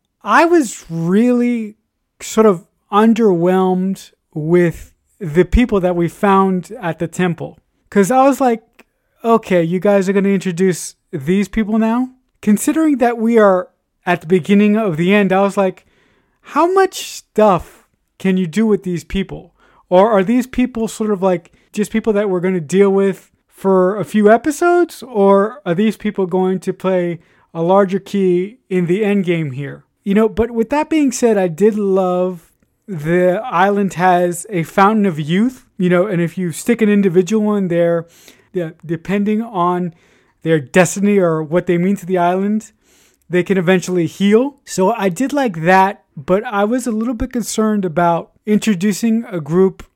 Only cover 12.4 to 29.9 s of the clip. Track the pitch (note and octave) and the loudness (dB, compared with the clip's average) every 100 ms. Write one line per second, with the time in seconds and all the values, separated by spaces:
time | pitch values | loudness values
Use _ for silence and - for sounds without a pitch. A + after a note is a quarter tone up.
12.4 | - G#3 - D#4 D#4 C4 A#3+ A#3 A3 A#3 | 0 0 0 0 0 2 0 0 2 4
13.4 | G3+ F#3 F3+ _ _ _ - F3 D#3 F#3 | 6 4 -2 _ _ _ -4 -4 0 0
14.4 | C#3+ G3+ G#3 G#3 A3 D#3 F3 G#3 G3 F#3 | 4 2 4 2 0 -2 2 2 2 0
15.4 | G3 F#3+ F#3+ F#3 _ _ _ _ _ _ | 0 0 -2 -4 _ _ _ _ _ _
16.4 | - C#4 E4+ F#4+ F#4+ - - - - - | -6 -2 0 2 0 -2 -14 -16 -6 2
17.4 | G#3+ F3 - _ _ _ _ _ F#3+ F#3 | 2 2 -4 _ _ _ _ _ -2 0
18.4 | F3+ D3+ A3 G3+ F#3+ F3 - G3 F#3 D3 | -2 0 0 0 -2 -8 -6 -6 -6 -10
19.4 | - _ _ _ _ F3+ G#3 G#3 F#3 B3 | -18 _ _ _ _ 2 4 2 2 0
20.4 | B3+ - B3+ A#3+ A3 - G#3+ G3+ F#3+ F3 | -2 -2 -4 -4 -8 -4 -4 -2 0 -2
21.4 | - _ _ - G3+ A3 A3+ G3+ G#3 F3+ | -6 _ _ -6 -4 -2 -2 -2 -2 -2
22.4 | F3+ F#3 C#3+ F#3 G3+ G3 G3 F3 _ _ | -2 -4 -2 2 2 2 0 -4 _ _
23.4 | _ _ G3 F#3+ F#3 G#3 F3 G#3+ G#3 A#3 | _ _ 0 2 2 -2 -4 2 4 4
24.4 | D#4 C#4+ F4 F4 E4 - B3+ A#3 G3 G3 | 2 -2 2 2 0 -4 -8 0 4 4
25.4 | G#3 B3+ F3+ E3+ A3 - G#3+ G3+ F#3 F#3 | 2 -4 -4 0 0 -2 -6 -4 -2 -2
26.4 | F#3 F#3+ F#3+ F#3 F#3+ F#3 F3 E3 _ _ | -2 -2 -6 -6 -2 -2 -2 -6 _ _
27.4 | _ E3+ E3 G3 G3 F#3+ F#3+ G3+ F#3+ F3 | _ -6 2 2 2 -2 -4 -2 0 0
28.4 | G3 B3+ _ F#3 E3+ F#3+ G#3 G3+ F3 E3 | -2 -10 _ -4 0 0 0 0 0 -2
29.4 | D#3 B2+ C#3 C#3+ _ | -4 -8 -12 -14 _